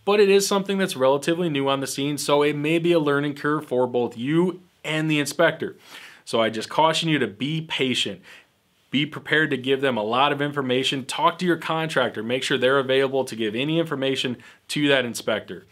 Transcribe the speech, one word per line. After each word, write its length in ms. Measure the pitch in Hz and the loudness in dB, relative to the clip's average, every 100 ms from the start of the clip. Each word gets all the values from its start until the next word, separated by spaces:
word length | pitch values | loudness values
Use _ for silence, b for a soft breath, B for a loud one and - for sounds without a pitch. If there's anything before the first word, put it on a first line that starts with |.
But 140 | - 208 | 0 4
it 100 | 202 | 6
is 200 | 196 196 | 6 4
something 300 | 202 196 196 | 0 0 0
that's 180 | 185 131 | -2 2
relatively 520 | 131 143 156 170 175 | 4 4 2 0 0
new 200 | 143 135 | 0 0
on 100 | 135 | 0
the 80 | 135 | -2
scene, 320 | 139 143 143 | -4 -4 -2
so 240 | 143 143 | 2 2
it 140 | 147 147 | 2 0
may 240 | 147 170 | 0 0
be 120 | 165 | 2
a 60 | 170 | 2
learning 360 | 147 143 147 | 2 0 0
curve 320 | 143 147 151 - | -4 -2 -2 -2
for 200 | 123 123 | 0 0
both 320 | 120 117 117 | 0 -2 -4
you 420 | 127 160 185 175 - _ | -2 2 0 -2 -14 _
and 240 | 151 156 156 | -6 -2 0
the 120 | 151 | 0
inspector. 560 | 143 - 165 156 101 - B B B B | 0 2 2 2 -6 -10 B B B B
So 160 | - 117 | -4 0
I 100 | 110 | 0
just 180 | 110 104 | 0 -4
caution 400 | - 160 160 165 | 2 2 2 0
you 120 | 147 | 0
to 80 | 113 | 0
be 320 | 101 139 160 | -4 -4 -4
patient. 600 | 160 - 135 117 110 90 B B B _ _ _ _ | -4 -2 0 0 -2 -6 B B B _ _ _ _
Be 160 | 127 147 | -2 -2
prepared 420 | 139 - 151 151 | -6 -2 0 2
to 60 | 135 | 0
give 240 | 123 135 | 0 0
them 160 | 139 113 | 0 0
a 60 | |
lot 300 | 107 120 143 | 0 2 2
of 100 | 143 | 2
information. 640 | 143 143 127 127 131 147 123 | -2 -2 -2 0 0 -2 -4
Talk 320 | - 165 165 | -2 0 0
to 80 | 180 | 0
your 100 | 165 | -2
contractor. 680 | - 160 160 143 117 107 | -2 -4 -2 0 -2 -2
Make 200 | 110 131 | -4 -4
sure 160 | - 139 | 0 2
they're 200 | 123 139 | 2 2
available 460 | 127 131 135 135 | 2 2 2 0
to 100 | 127 | -4
give 200 | 110 110 | -4 -4
any 240 | 110 143 165 | -2 -2 -2
information 580 | 160 139 135 131 131 117 B B - | -2 -2 -2 -2 -4 -6 B B -8
to 180 | 151 143 | -2 2
that 180 | 139 120 | 2 0
inspector. 580 | 113 - 104 101 92 - | -4 -4 -4 -6 -14 -18